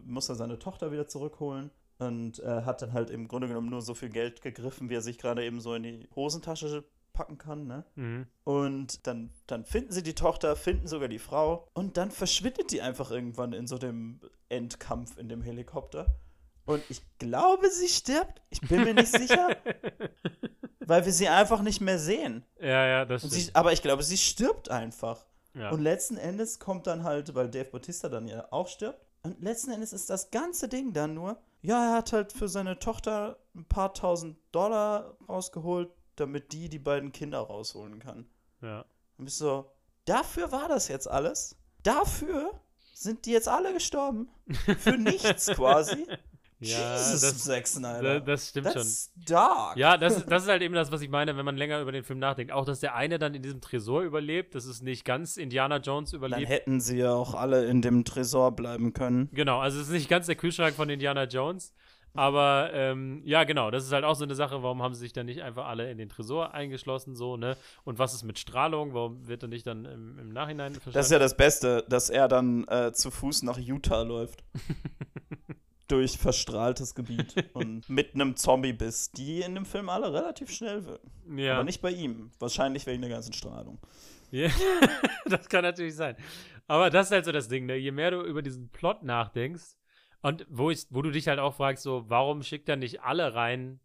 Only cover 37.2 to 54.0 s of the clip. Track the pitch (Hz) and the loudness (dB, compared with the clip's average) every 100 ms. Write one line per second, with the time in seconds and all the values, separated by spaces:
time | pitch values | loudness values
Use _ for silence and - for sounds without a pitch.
37.2 | 151 139 110 104 110 98 107 107 127 113 | -8 -6 -6 -8 -10 -12 -14 -16 -16 -16
38.2 | 117 _ _ _ 113 104 - _ _ - | -18 _ _ _ -12 -12 -14 _ _ -18
39.2 | 131 - 151 135 135 _ _ _ - 226 | -12 -4 -2 -2 -4 _ _ _ 0 0
40.2 | 320 - 339 262 320 277 - 135 - 135 | 0 -4 -4 -4 0 0 -2 -4 -2 0
41.2 | 151 - - - _ _ 202 262 403 - | 0 -2 -8 -12 _ _ 2 4 2 0
42.2 | 302 320 320 - - _ _ - 196 226 | -2 -2 -4 -6 -16 _ _ -10 -6 -6
43.2 | 226 226 - 302 381 359 - 294 277 220 | 2 2 4 2 2 0 -2 0 -2 -2
44.2 | 247 - - 147 - - 226 254 220 185 | -6 -12 -6 0 2 4 4 4 4 4
45.2 | 220 185 - 175 127 143 156 196 330 - | 2 2 2 4 8 8 6 0 -6 -10
46.2 | - - _ _ 110 117 120 123 139 165 | -12 -20 _ _ -4 -2 0 2 2 4
47.2 | 139 135 131 123 120 143 123 120 135 143 | 4 2 0 0 0 -4 -4 -2 0 0
48.2 | 135 143 - 143 147 131 110 104 - - | 0 -2 -2 -4 -2 0 0 -2 -6 -10
49.2 | 160 170 247 359 107 117 143 175 165 202 | 4 8 8 6 0 4 8 8 8 4
50.2 | 156 170 190 190 175 175 151 151 143 143 | 4 2 4 4 4 2 0 -2 -2 0
51.2 | 151 139 139 139 147 151 135 135 120 131 | 0 0 -2 -2 -2 -2 -2 -6 -6 -2
52.2 | 135 131 120 135 139 135 143 120 143 170 | 0 0 -2 -2 0 -2 -2 0 0 0
53.2 | 151 143 135 131 - 123 104 139 | -2 -2 -8 -10 -6 -4 0 0